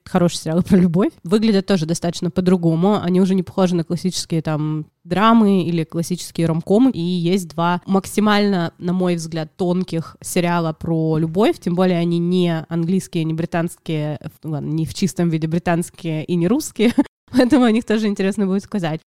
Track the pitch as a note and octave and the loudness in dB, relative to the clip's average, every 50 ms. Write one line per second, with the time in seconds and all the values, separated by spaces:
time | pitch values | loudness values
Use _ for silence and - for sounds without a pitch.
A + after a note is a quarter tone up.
0 | - - - F#3 F3 F3 - - - E3 D#3+ F3 F3 - F#3 F#3 F3 F#3 D#3+ F3 | -12 -2 0 2 2 2 0 -2 -6 -2 -2 0 2 4 4 4 4 4 2 2
1 | G#3 E4 - _ - E3+ F#3 A3 G#3+ A3+ G#3 G3 F#3+ - G3+ F#3 D#3 D#3 E3+ - | 0 0 -2 _ -6 -2 0 2 2 4 2 2 2 2 0 0 0 -2 -4 -4
2 | - E3+ E3 - - F3 - - F#3 F3+ F#3 F#3 E3+ E3 D#3+ D#3+ E3+ G3 G#3+ G3 | -4 -4 -4 -4 -4 -4 -2 0 2 2 2 2 4 2 2 2 2 2 2 2
3 | - F3 F#3 F3+ G3 F3+ F#3+ F#3+ F3 - - - F#3+ F3+ F3+ F3 D#3+ - F3 D#3+ | 0 2 2 2 4 4 2 0 -2 -2 -2 0 0 2 2 0 -2 -2 -4 -4
4 | - F#3 E3+ - - - F3 E3 D#3 D#3+ D#3 D3 D3+ D#3 D#3 D#3 D3+ - _ _ | -4 -4 -4 -4 -6 -4 -4 -4 -2 -2 -2 -2 -2 -2 -4 -4 -6 -10 _ _
5 | _ E3+ E3+ F3+ G#3 A3+ A#3 A#3 A3 G3+ G3 F#3+ E3 D#3+ F3 E3+ D#3+ - - E3 | _ -6 -2 2 4 6 6 6 6 4 4 2 2 0 0 -2 -2 -4 -4 -6
6 | E3+ - F3+ E3+ - - - - E3 E3 D#3+ E3 D#3+ - F#3+ G#3+ C4 C4+ A3+ - | -4 -4 -6 -8 -8 -10 -4 -2 0 0 0 -2 0 2 4 4 4 4 2 0
7 | E3 F3 F3+ F3+ E3+ E3+ F#3 G3+ F3+ D#3+ D3 D#3 E3+ E3+ F3 F3+ - - F#3+ F#3+ | -2 -2 -2 -2 0 0 0 0 -2 -4 -6 -4 -2 0 -2 -2 -2 -2 -2 -2
8 | - - - - G#3 G#3+ G#3 G#3 G#3 G3+ G3+ F3+ E3+ E3 - - - F3 F3 F#3 | -2 -2 -2 0 0 2 2 2 2 2 0 0 -2 -4 -6 -6 -6 -4 -2 0
9 | F#3 F3+ F3 E3+ D#3+ E3 D#3+ E3 D#3 D#3 _ - F#3+ F3 F3+ F#3 F#3 - - E3 | 0 0 -2 -2 -4 -6 -6 -8 -8 -8 _ -4 -2 -2 0 -2 -2 -4 -4 -6
10 | D#3+ - - - - - - F#3 E3+ F3 F3 F3 E3+ D#3+ D#3 - - E3 E3 D#3+ | -6 -8 -12 -16 -10 -6 -2 0 0 0 0 0 0 -2 -4 -6 -4 -4 -2 0
11 | D#3+ D#3+ D#3 D#3 D#3+ E3 D#3+ F#3 A3 C#4+ F4 - - F#3+ F3 F3 F#3 F#3 F3+ E3+ | 0 0 0 0 0 -2 0 2 2 2 0 0 -2 -4 0 2 2 2 2 0
12 | E3+ E3+ E3+ E3+ E3+ F3 F3+ F#3 F3+ F3 E3 D#3+ D3 - E3+ E3+ E3 E3 F#3+ F#3 | 0 0 0 0 0 0 0 2 2 0 0 -2 -4 -4 -4 -4 -2 0 0 -2
13 | - - - E3+ D#3+ D#3+ D#3+ D#3+ E3+ E3+ - F3 E3 F3 - - - - D#3+ D#3 | -2 -2 -4 -4 -2 -2 -2 -4 -4 -4 -2 -2 -4 -4 -6 -10 -10 -6 -6 -4
14 | D3+ D3+ D3+ - - E3 - _ - D#3 D#3+ C#3+ C#3 C#3+ D3+ D#3+ D#3+ C3 - - | -4 -4 -6 -8 -10 -14 -16 _ -10 -8 -8 -6 -6 -4 -4 -4 -4 -6 -6 -4
15 | G3+ F#3 - - F3 E3+ D#3+ D#3+ D3+ D#3+ D#3 E3+ - - E3+ E3 F3 - _ - | -4 -4 -2 -2 -2 -2 -2 -2 -4 -2 -4 -4 -2 -2 -2 -2 -2 -6 _ -12
16 | - E3 D#3 D#3 D#3 - F3 F3 E3 F3 A3+ D4 D#4 - - - G#3+ - - - | -8 -6 -6 -6 -4 -4 -2 0 0 2 0 0 -2 -4 -4 0 0 0 2 0
17 | - - _ _ _ - - B3+ B3+ A#3+ C4 B3+ B3+ A#3+ G#3+ A3+ A#3+ - G#3+ A3+ | -2 -2 _ _ _ -4 0 2 2 4 4 4 4 4 2 2 0 0 -2 0
18 | A3 G#3+ G3+ - G3 F#3+ - - G3+ F#3+ F#3 G3+ - - - G#3 E3+ D#3+ D#3 D#3+ | 0 -2 -2 0 -2 -2 0 0 -2 0 0 -2 -4 -4 -6 -4 -4 -4 -6 -6
19 | _ _ | _ _